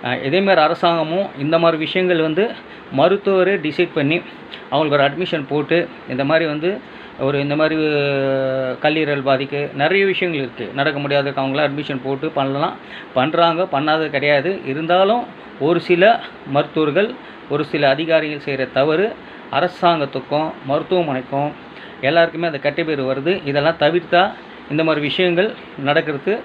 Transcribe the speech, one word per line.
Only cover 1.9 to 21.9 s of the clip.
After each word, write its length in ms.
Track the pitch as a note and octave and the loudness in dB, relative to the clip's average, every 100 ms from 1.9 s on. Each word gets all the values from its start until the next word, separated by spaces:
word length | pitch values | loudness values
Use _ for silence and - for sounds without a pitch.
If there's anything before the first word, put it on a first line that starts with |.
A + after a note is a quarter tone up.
| F#3 F#3 F3 | 0 2 2
வந்து 220 | D#3+ D#3 A3+ - - - - | 2 2 0 -2 -16 -20 -8
மருத்துவரே 640 | C3 D#3+ G3 G3 F#3+ F#3 G3 | 2 4 4 2 2 2 2
டிசைட் 340 | D3+ D3 F3 | -2 -2 -2
பண்ணி 280 | D#3+ C#3+ E3+ - - - - - | 0 0 0 -4 -18 -18 -18 -4
அவங்களுக்கு 340 | C#3 D#3 C#3+ | 0 2 4
ஒரு 0 | |
அட்மிஷன் 440 | C#3 D3+ F3+ E3 C3+ | 2 2 -4 -4 -2
போட்டு, 400 | D3 D3 E3 E3 - - | -4 2 0 0 -8 -8
இந்த 160 | B2+ C#3 | -4 2
மாதிரி 200 | D#3+ E3 | 2 2
வந்து 340 | D3 E3 A3 - - - - | -2 -2 -4 -8 -18 -20 -4
ஒரு, 200 | C3+ C#3 | -2 0
இந்த 160 | C#3+ D3 | 0 2
மாதிரி, 260 | D#3 D#3 | 2 2
அஹ், 960 | D#3 D3 C#3+ C#3 C3+ C3+ C3+ C3 C3 B2+ | 0 2 0 0 0 0 0 -2 -4 0
கல்லீரல் 420 | D3+ D#3 D3+ C#3+ | 0 2 0 0
பாதிக்கு 460 | C3+ C3 C#3 C#3+ C#3+ | 2 0 0 -4 -6
நிறைய 320 | C#3+ D3 G3 G3 | 0 2 2 2
விஷயங்கள் 360 | F3+ F#3 D#3 | 0 -2 -2
இருக்கு. 300 | C3 - G#2+ C3+ | -6 -6 -8 -2
நடக்க 240 | C#3+ C#3+ | -2 0
முடியாதவங்க 720 | C#3+ C#3+ C#3 C#3 C3+ C3+ D3 | 0 0 0 -2 -2 0 0
அட்மிஷன் 280 | C#3 D3 C#3 | -2 -6 -6
போட்டு 260 | C3 C3+ D#3 | -4 -4 -4
பண்ணலாம். 440 | D3+ C3+ C3+ D#3+ - - - - | -2 -2 0 -2 -4 -16 -18 -4
பண்றாங்க, 540 | B2+ C3+ E3 E3+ E3 F#3 | 0 2 4 4 4 0
பண்ணாதது 380 | C#3 D3+ D#3 D#3+ | 0 2 0 0
கிடையாது. 500 | C#3+ D3 D3 D3 G3 C3 | 0 2 2 2 -4 -4
இருந்தாலும் 580 | C3+ E3 F3 G3 A#3+ A#3+ - - - | -6 0 4 4 2 -2 -12 -18 -4
ஒரு 200 | C#3+ E3+ | 0 0
சில 400 | E3 F3 G3 A#3 - - - | 2 6 6 4 0 -16 -2
மருத்துவர்கள், 640 | C#3 D3+ - D3+ D3 A3 B3+ - - - | 0 0 0 0 2 0 -4 -16 -20 -6
ஒரு 160 | C#3+ D3+ | -4 -2
சில 240 | D#3+ C#3+ | 2 2
அதிகாரிகள் 500 | C#3 D#3+ D#3+ D3+ D3 | 2 2 2 2 -6
செய்கிற 300 | D3 C3+ B2+ | -6 -4 -2
தவறு 400 | C3 C#3+ D#3+ G#3 - - - - | 0 2 2 0 -2 -16 -18 -4
அரசாங்கத்துக்கும் 1000 | C#3 F3 - F3 E3+ C#3 C#3 C3 C#3+ D#3 - C3 | -2 -2 2 2 2 0 -6 -4 -2 -2 -6 -2
மருத்துவமனைக்கும் 800 | D3 E3 F#3 E3 C3 B2+ C#3 D3 C#3 - - - | -2 0 0 0 -4 -4 -4 -4 -6 -18 -20 -18